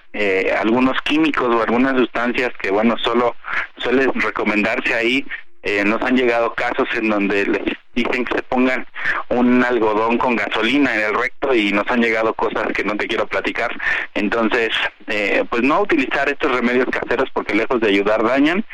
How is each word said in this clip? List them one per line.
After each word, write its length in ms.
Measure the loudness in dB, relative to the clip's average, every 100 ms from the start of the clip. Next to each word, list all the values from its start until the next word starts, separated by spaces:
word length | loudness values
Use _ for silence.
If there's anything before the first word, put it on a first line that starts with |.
| -6
eh, 400 | -4 0 0 0 0
algunos 440 | 2 2 2 0
químicos 520 | 0 2 2 0 0
o 80 | 0
algunas 360 | 2 2 2 2
sustancias 540 | 0 0 -2 -2 -4 -4
que, 100 | -2
bueno, 240 | 2 2 2
solo 380 | 0 2 0 -2 -6 -6 -6 -6
suele 320 | -2 2 2 0
recomendarse 800 | -2 -2 -2 0 0 -2 -2
ahí. 320 | 0 0 0 -2 -8 -14 -10
Eh, 220 | -4 0
nos 180 | 0 0
han 120 | 2 2
llegado 380 | 2 2 0
casos 340 | -2 -4 -2 -2 0
en 140 | 0
donde 360 | 0 2 0 0
les 160 | 0 -2 -6 -6
dicen 300 | -2 -2 0
que 120 | -2 -4
se 80 |
pongan 440 | -2 0 0 0 -4 -6 -4 -4 -2
un 340 | 2 4 4
algodón 560 | 4 2 2 2 2 0
con 200 | 0 0
gasolina 580 | -2 -2 0 2 2 2
en 60 |
el 120 | 0 0
recto 380 | -2 -4 0
y 200 | 2 2
nos 120 | 0 0
han 100 | 2
llegado 320 | 2 2 0
cosas 340 | 0 -2 -2 -4
que 120 | -2 -2
no 100 | -2
te 120 | -2
quiero 200 | -2 -2
platicar. 480 | -2 -4 -2 -4 -4 -4 -4 -4
Entonces, 560 | -2 0 0 2 2 0 -2 -4 -6 -6
eh, 360 | -2 0 0 0
pues 120 | 0
no 180 | 2 2
utilizar 480 | 2 0 0 0 0
estos 260 | 0 0 0
remedios 320 | 2 2 0
caseros 400 | -2 -2 -2 0
porque 220 | -2 -2 0
lejos 260 | 2 2
de 80 | 2
ayudar 340 | 4 4 2
dañan, 400 | 2 4 4 2 -2